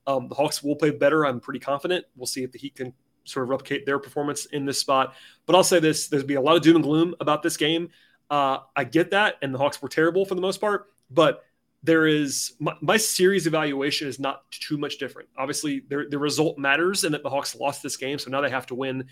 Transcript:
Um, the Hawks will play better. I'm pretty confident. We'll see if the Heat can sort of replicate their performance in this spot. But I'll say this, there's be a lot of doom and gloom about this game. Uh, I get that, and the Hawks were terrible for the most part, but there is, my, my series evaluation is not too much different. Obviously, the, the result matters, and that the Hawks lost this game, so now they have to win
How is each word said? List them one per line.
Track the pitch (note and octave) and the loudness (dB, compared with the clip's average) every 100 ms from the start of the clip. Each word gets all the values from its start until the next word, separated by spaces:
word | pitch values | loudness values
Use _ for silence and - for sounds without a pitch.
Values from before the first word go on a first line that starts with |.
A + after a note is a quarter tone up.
| - | -4
Um, | C3+ B2 | -4 -2
the | |
Hawks | A#2+ D3 - | -2 -2 -2
will | C#3+ D3 | -4 0
play | D#3 | 0
better. | B2 C#3+ D#3 D3 | 2 2 4 2
I'm | B2 | -2
pretty | - C3+ | -8 -8
confident. | - C#3 F3 F3+ - C3 | -4 -4 -2 -4 -6 -12
We'll | B2 | -10
see | C3+ | -6
if | B2+ | -8
the | B2 | -10
Heat | C#3 - | -14 -10
can | B2+ - _ _ | -12 -12 _ _
sort | - C#3 | -10 -6
of | B2 | -2
replicate | C3+ - C#3+ | -4 -4 -6
their | C#3 C#3+ | -2 -4
performance | - D3+ D3 C#3 - | -4 -6 -4 -6 -8
in | D3 | -6
this | C#3 C3 | -4 -4
spot. | - C3+ B2+ - - _ | 0 0 0 -4 -20 _
But | - F3+ | 4 6
I'll | |
say | F3+ F3+ | 6 6
this, | D#3 D#3 - | 4 2 -2
there's | D3 | -2
be | C3 | 0
a | C#3 | 0
lot | C#3 E3+ | 4 6
of | |
doom | D3+ E3 | 8 6
and | |
gloom | C#3 D#3 F3 E3+ | 6 2 2 0
about | D3+ D3+ | -2 0
this | E3+ - | -2 -2
game. | D3+ E3 E3+ _ _ _ - | 0 -2 -4 _ _ _ -2
Uh, | D3 C3+ C3+ - | 0 2 0 -4
I | C#3 | -6
get | B2+ D#3+ F3 | 0 0 2
that, | G3 G#3+ - | 2 2 0
and | C#3 | -6
the | C3 | -2
Hawks | C#3+ - | -2 -2
were | B2+ | -4
terrible | - E3 F3 | 0 2 2
for | F#3+ | 0
the | F3+ | -2
most | F#3 F#3 | -4 -2
part, | G#3 G3+ - _ _ | -2 -4 -6 _ _
but | C3 D3+ - - _ _ _ | 4 4 2 -8 _ _ _
there | C#3+ E3 D#3 | 2 4 4
is, | D3+ C#3+ C3+ - - | 2 0 -4 -8 -6
my, | D#3 - | -6 -2
my | D3+ A3 | 2 2
series | A3 - F3+ G3 D#3+ | 2 2 4 4 2
evaluation | D#3 D3+ C#3 C#3+ C#3+ D3 | 0 0 -2 -2 -4 -6
is | A#2+ | -6
not | C3+ - _ | -6 -6 _
too | - - D3+ | -14 -8 -6
much | D3 C#3+ | -6 -8
different. | C3 - - - | -10 -12 -16 -8
Obviously, | C3+ C#3+ D3+ C#3 - | -6 -4 -4 -6 -6
the, | C#3 C#3+ | -6 -4
the | C#3+ | -4
result | D3 C3+ D#3 D3 | -2 0 0 0
matters, | C#3 C#3+ F3 G3 | 0 2 2 0
and | F3+ | -2
that | D3 | -2
the | C#3+ | -4
Hawks | C#3 C3+ A#2 | -4 -4 -4
lost | C3+ C3+ | -4 -4
this | C#3+ - | -8 -8
game, | C3 C#3+ | -6 -8
so | - | -6
now | C3+ | -2
they | C#3+ | -2
have | C3 - | -2 -6
to | |
win | B2 C3+ C3 B2+ | -6 -4 -6 -8